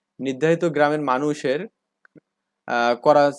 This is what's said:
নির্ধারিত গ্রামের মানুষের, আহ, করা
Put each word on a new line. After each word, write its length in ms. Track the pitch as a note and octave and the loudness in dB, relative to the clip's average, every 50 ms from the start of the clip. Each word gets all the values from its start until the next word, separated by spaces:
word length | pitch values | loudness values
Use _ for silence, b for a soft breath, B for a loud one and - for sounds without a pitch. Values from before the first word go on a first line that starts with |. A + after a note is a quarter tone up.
| _ _ _ - | _ _ _ -8
নির্ধারিত 440 | B2+ C3+ C3 B2+ D3+ D#3+ E3 E3 F3 | -8 -8 -4 -2 0 0 0 0 0
গ্রামের 360 | E3 C#3+ D3 D3 D3 D3+ D3+ | -2 0 0 0 0 0 -2
মানুষের, 680 | D3 C3+ B2+ C3 D3 D3+ D3 - - C3+ C3+ D#3+ G#3 A3+ _ _ _ _ _ _ _ _ _ - _ _ _ _ _ _ _ _ _ | -2 -2 -2 0 -2 -2 -4 -4 -4 -4 -4 -4 -6 -12 _ _ _ _ _ _ _ _ _ -20 _ _ _ _ _ _ _ _ _
আহ, 280 | - B2 A#2+ A#2+ A#2+ B2 | -4 -2 0 0 0 0
করা 380 | A#2+ - D3+ C#3+ D3 C#3+ C#3+ - | 2 2 4 4 4 4 2 0